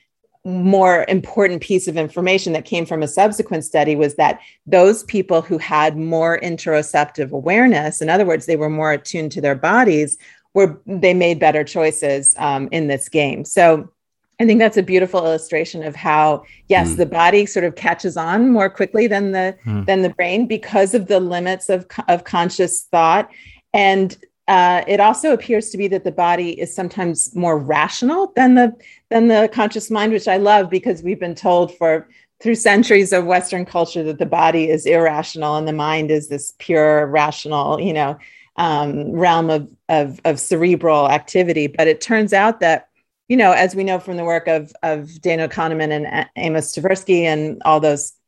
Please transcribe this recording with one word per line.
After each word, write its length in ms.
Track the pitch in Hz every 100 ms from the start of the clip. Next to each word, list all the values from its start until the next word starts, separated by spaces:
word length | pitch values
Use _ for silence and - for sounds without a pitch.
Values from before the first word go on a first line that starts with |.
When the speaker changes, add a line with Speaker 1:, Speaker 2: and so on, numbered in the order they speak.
| _ _ _ _ 185
Speaker 1:
more 600 | 185 190 196 185 170 -
important 540 | 190 - - 190 170
piece 260 | - 185 180
of 80 | 160
information 560 | 151 180 185 190 185
that 140 | 160 -
came 200 | 170 -
from 160 | 160
a 60 | 147
subsequent 560 | 190 208 208 214 160
study 320 | - 156 147 151
was 200 | 147 147
that 260 | 151 - - _ -
those 380 | 180 190 226 -
people 360 | 202 190 165
who 160 | 165 160
had 380 | - 151 156 151
more 420 | 160 160 165 170
interoceptive 920 | 175 165 170 151 151 180 180 - 135
awareness, 680 | 143 156 214 254 160 151 -
in 80 | 156
other 160 | 185 185
words, 200 | 156 -
they 120 | 156
were 120 | 151
more 220 | 156 156
attuned 400 | 147 - 175 156
to 80 | -
their 160 | 143 135
bodies, 640 | 160 226 233 151 147 - - _ _
were, 260 | 196 185 151 -
they 280 | 190 185
made 260 | 180 175 160
better 240 | 160 151
choices, 720 | 147 170 156 156 143 139 135 -
um, 300 | 147 135 139
in 140 | 165 147
this 200 | 135 -
game. 340 | 156 143 - -
So 440 | 190 170 156 - _ _ _ _ -
I 60 | 226
think 140 | 220
that's 180 | 220 214
a 60 |
beautiful 420 | 180 185 185 190 165
illustration 560 | 160 160 160 160 170
of 140 | 156 147
how, 480 | 165 151 156 147 - _ -
yes, 220 | 185 170
Speaker 2:
Mm. 80 | 160
Speaker 1:
the 80 | 160
body 400 | 165 175 208 202
sort 180 | 196 175
of 100 | -
catches 420 | 175 170 185 170
on 340 | 165 202 254
more 180 | 226 196
quickly 380 | - 185 214 233
than 240 | 202 196
the, 240 | 190 185 190 214
Speaker 2:
Mm. 200 | 202 190
Speaker 1:
than 160 | 190
the 80 | 180
brain 360 | - 175 202 247
because 480 | 220 - 208 190
of 140 | 233 185
the 140 | 190
limits 480 | 175 175 180 185 -
of 180 | 185 -
co-, 160 | - -
of 160 | 175 -
conscious 560 | 175 175 - 180 - -
thought. 400 | 170 165 196 - - - - _
And, 420 | 208 196 196 190 - - _ -
uh, 340 | 185 180 180 -
it 120 | 202
also 320 | 214 240 311
appears 380 | 247 - 220 220
to 80 | 190
be 100 | 196
that 160 | 185
the 80 | 180
body 480 | 180 175 175 170 -
is 160 | 170 -
sometimes 580 | 180 190 175 156 -
more 240 | 180 170 156
rational 760 | 139 151 160 - 247 349 392 -
than 180 | 254 247
the, 180 | 240 240 - _ -
than 200 | 233 233
the 200 | 214 214
conscious 360 | 233 214 220 214
mind, 220 | 214 214
which 160 | 214 202
I 100 | 190
love 320 | 202 208 180
because 320 | 185 - 165
we've 180 | 175 208
been 140 | 175
told 420 | 165 180 175 175 -
for, 300 | 165 160 - _ _ _
through 140 | 226 226
centuries 580 | 220 202 233 202 185
of 120 | 185 175
Western 400 | 180 180 180 175
culture 380 | 175 165 175
that 160 | 156 147
the 60 | 156
body 440 | 170 165 165 160
is 160 | 156 147
irrational 680 | 165 165 151 160 160 151 151
and 120 | 156
the 60 |
mind 380 | 156 151 160 151
is 160 | 156 147
this 260 | 143 - -
pure, 480 | - 160 151 151 143
rational, 720 | 151 151 - 151 147 143 151
you 140 | 180
know, 240 | 156 139 151 - - _ -
um, 540 | 170 147 147 147 147
realm 360 | 165 180 165 165
of, 180 | 156 147 _ -
of, 320 | 160 143 - 165
of 140 | 143
cerebral 720 | - 165 175 165 165 151 139
activity. 580 | 151 - 190 175 156 143
But 200 | 151 160
it 140 | 156
turns 320 | - 226 208
out 260 | 196 220 226
that, 300 | 170 156 - _ _ _ -
you 80 | 254
know, 160 | 196
as 220 | 180 185 190
we 80 | 190
know 120 | 180
from 200 | 190 175
the 80 | 170
work 220 | 165 165
of, 260 | 160 151 -
of 380 | 165 151 147 165
Daniel 260 | 180 165 156
Kahneman 420 | - 160 160 151
and 160 | 151 147
A-, 240 | 151 - -
Amos 400 | 170 156 - -
Tversky 460 | 185 190 - 175
and 400 | 165 156 156 -
all 160 | - 156
those 320 | 151 147 - -